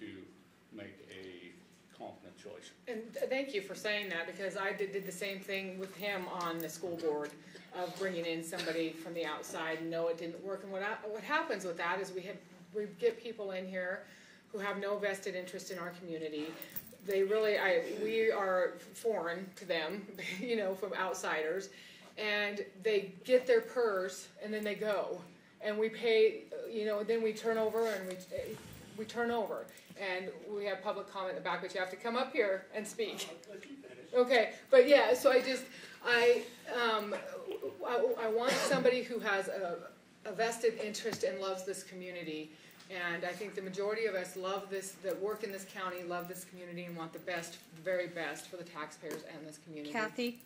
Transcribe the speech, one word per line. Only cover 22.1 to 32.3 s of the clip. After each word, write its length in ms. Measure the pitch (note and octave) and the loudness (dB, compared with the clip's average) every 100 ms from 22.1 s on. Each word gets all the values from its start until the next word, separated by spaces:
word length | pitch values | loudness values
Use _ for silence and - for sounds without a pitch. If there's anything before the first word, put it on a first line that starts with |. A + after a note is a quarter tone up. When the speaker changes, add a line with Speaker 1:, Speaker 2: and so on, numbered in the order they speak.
| - | -6
Speaker 2:
and 460 | G#3 G#3 G3+ G3+ - F#3+ | 0 0 0 -2 -6 -2
they 300 | A3 G3+ - - | 2 4 2 -4
get 220 | - B3+ B3+ | 6 6 8
their 140 | A#3 | 6
pers 680 | A#3 B3+ A#3 F#3+ F#3+ - - - | 4 2 2 2 -2 -6 -14 -12
and 80 | G#3+ | -6
then 120 | G#3+ | -2
they 100 | G#3 | -2
go. 440 | F#3 G#3+ G3 - F3 - - - - | -2 0 0 0 -4 -10 -20 -20 -6
And 180 | G#3+ G#3 | -2 2
we 100 | A3 | 0
pay, 540 | A3 A#3 A3 A3 - - | 2 4 8 8 6 -6
uh, 160 | - - | -8 -4
you 160 | A3+ G#3 | -2 0
know, 160 | G#3 | 0
then 200 | G#3 A3+ | 2 2
we 100 | A3 | 2
turn 260 | G#3+ A3+ A3+ | 0 0 2
over 280 | G#3+ A3 A3+ | 2 2 2
and 220 | G3 F#3 | 0 -4
we, 60 | |
uh, 260 | F#3 - F3+ - A3 - - - G#3 | -8 -8 -6 -6 -8 -12 -16 -12 -10
we 80 | |
turn 260 | G#3+ A3+ A#3 | -6 -2 0
over. 360 | A#3 F#3 B2+ - - - F3 | 0 -2 -4 -8 -14 -16 -8
And 280 | F#3+ F#3 F#3+ - - | -4 -4 -6 -10 -8
we 100 | G#3 G3+ | -4 -2
have 160 | F#3 | -2
public 280 | G3+ G3 F#3+ | -2 -4 -6
comment 180 | G3 F#3 | -6 -4
in 40 | F#3 | -4
the 40 | |
back, 180 | F3 F3 | -2 -2
but 140 | F3+ | -4
you 60 | G3 | -4
have 100 | F#3 | -4
to 60 | F#3+ | -4
come 200 | A#3 B3 | -2 0
up 160 | C4 | 2